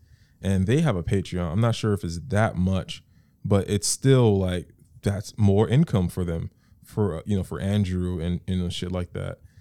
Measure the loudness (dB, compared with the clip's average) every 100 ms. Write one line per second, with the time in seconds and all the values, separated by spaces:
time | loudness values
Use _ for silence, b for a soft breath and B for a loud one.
0 | b b b b -2 0 2 2 2 0
1 | 0 -2 -2 -4 -2 0 0 0 0 0
2 | -2 -8 -2 0 0 2 0 0 -4 -12
3 | b b b _ 0 2 2 -2 -2 0
4 | 4 6 6 4 0 -4 -8 _ _ -6
5 | -4 -4 -6 0 4 4 4 4 2 2
6 | 0 -2 -4 -4 -8 b b b -8 -2
7 | -2 -2 -4 -4 -4 -4 -2 0 0 -2
8 | -4 -4 -4 -4 -4 -4 -4 -6 -6 -6
9 | -6 -8 -10 -12 b b